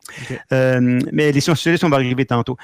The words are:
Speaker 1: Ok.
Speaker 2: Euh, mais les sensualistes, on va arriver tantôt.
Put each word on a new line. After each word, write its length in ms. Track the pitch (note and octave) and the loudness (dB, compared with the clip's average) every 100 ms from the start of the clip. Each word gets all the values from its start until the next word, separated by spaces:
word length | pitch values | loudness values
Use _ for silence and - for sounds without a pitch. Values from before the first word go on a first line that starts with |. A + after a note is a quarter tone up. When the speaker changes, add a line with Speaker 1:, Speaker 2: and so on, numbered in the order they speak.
| - - B2 | -20 -16 -14
Speaker 1:
Ok. 80 | B2+ - | -14 -2
Speaker 2:
Euh, 480 | C3 C3 B2+ B2 B2 - | 0 2 2 2 0 0
mais 180 | D3+ D3+ | 0 2
les 80 | C#3+ | 2
sensualistes, 420 | F3 D3+ E3+ E3+ | 0 0 0 0
on 60 | F3 | 2
va 60 | C#3 | 2
arriver 280 | B2 B2+ C3 | 0 -2 0
tantôt. 320 | A#2 A#2 B2+ | -2 -2 -8